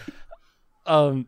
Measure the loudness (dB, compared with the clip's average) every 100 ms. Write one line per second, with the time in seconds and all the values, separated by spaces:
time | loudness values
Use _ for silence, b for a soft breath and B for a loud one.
0 | B B B -20 _ _ _ _ 0 2
1 | 2 0